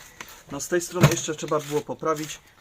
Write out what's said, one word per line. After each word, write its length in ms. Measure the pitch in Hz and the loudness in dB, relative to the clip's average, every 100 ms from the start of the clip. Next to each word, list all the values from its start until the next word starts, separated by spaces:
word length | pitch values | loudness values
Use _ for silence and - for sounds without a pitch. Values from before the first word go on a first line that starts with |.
| - - - - - | -14 -18 -18 -18 -10
no 80 | 139 | -8
z 80 | - | 0
tej 120 | 175 | 0
strony 280 | 170 175 156 | 0 6 6
jeszcze 240 | 170 - 156 | 6 0 -6
trzeba 260 | 156 156 | -2 -2
było 200 | 143 147 | 0 -2
poprawić. 600 | 147 127 160 156 151 - - - | -2 -4 -2 -2 -4 -10 -16 -20